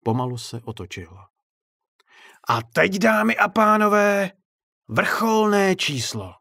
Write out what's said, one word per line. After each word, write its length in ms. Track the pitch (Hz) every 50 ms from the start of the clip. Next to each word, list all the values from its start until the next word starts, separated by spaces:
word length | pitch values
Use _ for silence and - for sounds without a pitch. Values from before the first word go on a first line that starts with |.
Pomalu 360 | _ 113 113 127 123 127 123 117
se 220 | - - - - -
otočil. 540 | - 107 - - - - - 87 - 90 92 101 _ _ _ _ _ _ _ _ _ _ _ _ _ _ _ _ _ _ - - - - _ _ -
A 140 | 117 117
teď, 360 | 117 - _ 175 - 190 190 196
dámy 380 | 190 220 220 214 214 226 226
a 120 | - 202 202
pánové, 800 | 196 226 220 214 214 214 214 208 208 208 202 202 202 202 196 185 - _ _ _ _ _ _ _ _ _ _ _
vrcholné 880 | 110 127 196 - - - 220 226 220 220 214 214 208 202 196 190 185
číslo 580 | 185 - - 147 127 113 - - 113 98 92 90 _